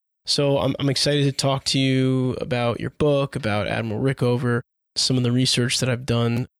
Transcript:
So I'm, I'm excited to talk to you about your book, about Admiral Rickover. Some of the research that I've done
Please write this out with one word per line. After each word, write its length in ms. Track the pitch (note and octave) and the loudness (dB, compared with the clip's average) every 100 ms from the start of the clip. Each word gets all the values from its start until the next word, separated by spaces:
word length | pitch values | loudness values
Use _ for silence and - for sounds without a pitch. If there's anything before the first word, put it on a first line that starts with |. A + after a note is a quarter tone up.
| _ _ - | _ _ -4
So 320 | - C#3+ C#3 | 0 2 2
I'm, 180 | A#2 C#3 | 0 -2
I'm 100 | C#3+ | -2
excited 360 | C3 D3 D3 | 0 0 2
to 80 | C#3+ | 2
talk 320 | C3 C#3 C3+ | 0 0 0
to 140 | - C#3 | 0 0
you 580 | C3+ C3 C3 C3 B2+ - | 2 2 2 2 0 -4
about 380 | - B2 A#2+ A2+ | -4 -2 -2 -2
your 120 | A2+ | -6
book, 440 | - D3+ C#3+ C#3+ | -2 0 2 0
about 320 | - A2 G#2 G#2 | -4 -2 -2 -2
Admiral 340 | A2 A2+ G#2 | -2 -4 -2
Rickover. 600 | C3+ C3+ B2 B2 B2 A#2+ - _ _ | -2 0 0 0 0 -2 -4 _ _
Some 220 | - - C3 | -4 0 2
of 80 | |
the 80 | A#2+ | 2
research 480 | B2 B2+ - A#2+ - | 2 2 2 0 0
that 80 | B2+ | -2
I've 180 | A#2+ C3 | -2 0
done 400 | A#2 A#2 A#2+ B2 _ | 0 2 0 -4 _